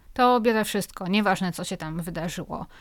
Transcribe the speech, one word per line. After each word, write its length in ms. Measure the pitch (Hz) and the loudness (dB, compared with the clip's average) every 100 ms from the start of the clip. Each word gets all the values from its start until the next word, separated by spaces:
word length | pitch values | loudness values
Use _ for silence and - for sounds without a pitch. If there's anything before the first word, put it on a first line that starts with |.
| - | -10
to 280 | - 247 247 | 2 4 6
biorę 240 | 226 220 | 4 2
wszystko, 440 | 208 208 - - 180 | 0 -2 -4 -6 0
nieważne, 440 | 208 202 185 185 | 2 4 2 0
co 120 | 165 | -4
się 120 | 180 185 | -6 -6
tam 260 | 156 160 | -6 -6
wydarzyło. 640 | 170 165 170 180 - 156 - - | -6 -6 -6 -6 -8 -8 -10 -16